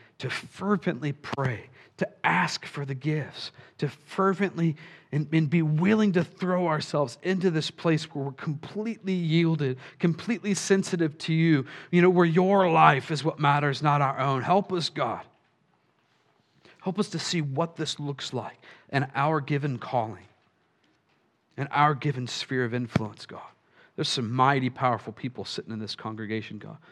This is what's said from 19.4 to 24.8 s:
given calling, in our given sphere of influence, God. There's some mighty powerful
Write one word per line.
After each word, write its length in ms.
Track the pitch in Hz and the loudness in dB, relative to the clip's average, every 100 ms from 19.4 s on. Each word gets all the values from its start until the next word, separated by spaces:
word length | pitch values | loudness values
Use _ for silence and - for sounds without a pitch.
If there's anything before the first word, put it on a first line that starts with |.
given 380 | 135 143 147 123 | 0 -2 -2 -4
calling, 480 | - 127 110 92 95 _ _ _ _ _ _ _ _ _ _ _ _ - | -4 -4 -4 -8 -18 _ _ _ _ _ _ _ _ _ _ _ _ -10
in 80 | 139 | -4
our 280 | - 147 131 | 2 4 2
given 320 | 147 127 120 | -2 -4 -6
sphere 360 | - - 127 | -8 -4 -2
of 120 | 120 123 | 0 -2
influence, 500 | 117 - 107 101 - | -2 -2 -2 -10 -16
God. 160 | 85 - _ _ _ _ - | -16 -18 _ _ _ _ -6
There's 100 | 151 | -4
some 240 | - 113 | -2 -2
mighty 380 | 127 131 139 127 | 2 2 2 -2
powerful 420 | 127 | -2